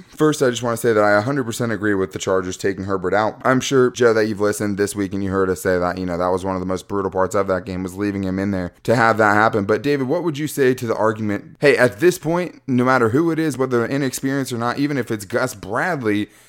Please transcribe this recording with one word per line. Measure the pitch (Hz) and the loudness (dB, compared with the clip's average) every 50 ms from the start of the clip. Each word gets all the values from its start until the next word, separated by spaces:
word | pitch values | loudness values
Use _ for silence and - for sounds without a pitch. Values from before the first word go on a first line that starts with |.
| - _ | -20 _
first, | - - 151 156 147 - | -2 2 2 2 2 2
I | 147 127 | 0 0
just | 120 113 120 | 0 0 -4
wanna | 120 117 | -4 -4
say | 110 - 123 113 | 0 0 2 4
that | 104 104 | 4 4
I | 104 104 104 | 6 4 4
a | 104 | 2
hundred | 123 143 143 123 | 2 -2 -4 -4
percent | 113 107 - 123 117 110 | -4 -4 -4 -4 -4 -2
agree | 92 101 107 104 | -2 0 0 2
with | 95 95 92 - | 2 0 -2 -4
the | - | -6
Chargers | - 101 95 95 92 90 92 | -2 0 0 0 0 -2 -6
taking | - - 101 98 92 95 | -2 -2 -2 -2 -2 -4
Herbert | 98 98 95 90 92 92 | -4 -4 -2 -2 0 0
out. | 104 110 107 - - - | 2 0 0 -2 -2 0
I'm | 117 131 131 | 0 0 0
sure, | 123 - 143 131 127 123 | 0 2 2 4 4 4
Joe, | - - 123 117 110 | 2 4 4 4 4
that | 113 110 110 | 4 2 0
you've | 107 95 | 0 0
listened | 104 104 101 - 107 104 101 92 | 0 0 0 0 -2 -2 0 0
this | 101 98 - | -2 -2 0
week | 101 101 92 98 | -4 -4 -4 -4
and | 98 101 | -4 -4
you | 98 95 | -2 0
heard | 95 95 92 | 0 2 0
us | 92 90 - | 0 -2 0
say | 98 92 90 | 0 0 2
that, | 87 87 87 95 | 0 -2 -2 -4
you | 92 | -4
know, | 90 87 | -4 -2
that | 85 90 90 | -2 0 0
was | 92 92 90 | 0 0 -2
one | 98 95 | -2 -4
of | 92 | -4
the | 90 | -4
most | 92 92 90 92 | -4 -4 -6 -6
brutal | - 101 101 95 95 | -6 -4 -4 -2 -2
parts | 85 95 95 90 - | 0 0 0 0 0
of | 101 98 98 | -2 0 0
that | 95 92 90 | -2 -2 -2
game | 98 92 90 92 | -6 -8 -6 -6
was | 92 90 | -8 -6
leaving | 95 104 104 98 98 98 | -4 -4 -2 -2 -2 -4
him | 92 92 95 | -2 -2 -2
in | 98 101 98 | -2 -2 -2
there | 92 90 87 - _ - | -2 -4 -6 -10 _ -2
to | - 113 | 0 2
have | 127 117 113 110 104 | 4 4 4 4 4
that | 110 104 101 | 4 4 4
happen. | 104 107 113 113 110 98 | 4 4 2 2 0 0
But, | 98 110 104 110 | 0 0 0 0
David, | 143 143 139 131 | 0 -2 0 0
what | 123 147 175 160 | -2 -2 -2 -2
would | 175 151 135 | -4 -4 -4
you | 156 | -6
say | 143 - 147 139 127 131 | -6 -2 2 2 2 2
to | 123 123 | 0 -2
the | 113 110 | -4 -2
argument, | - 104 110 113 107 110 104 101 101 - - - - | 0 0 0 0 -2 -4 -4 -4 -4 -6 -10 -6 2
hey, | - 143 135 | 4 4 6
at | - 123 123 104 104 | 6 4 2 2 2
this | 143 180 175 - | 2 2 2 0
point, | - 147 170 175 180 165 - - - - | -2 -4 -2 -2 -4 -6 -10 -12 -6 -2
no | 131 123 123 | 0 2 4
matter | 127 131 127 120 110 | 4 4 4 4 4
who | 101 139 170 165 160 | 4 2 2 2 0
it | 151 | 0
is, | 160 156 131 120 | -2 -2 -2 -2
whether | 131 131 123 120 | -2 0 2 0
they're | 117 113 | 0 0
inexperienced | 139 139 147 131 - - - 135 135 139 135 - 127 | -2 -2 -2 -4 -4 -4 -4 -2 -2 -2 -4 -4 -4
or | 113 | -4
not, | 117 120 120 135 | -4 -4 -2 -2
even | 143 143 147 | -2 -2 -2
if | 135 117 - | -2 -4 -4
it's | 117 107 98 | -4 -6 -6
Gus | 92 - 117 127 127 - | -4 -4 -2 -2 -2 -6
Bradley, | 101 92 95 104 127 156 185 175 143 123 107 104 104 104 - _ _ _ | -8 -10 -6 -4 -2 -2 -2 -4 -2 -2 0 0 0 -2 -6 _ _ _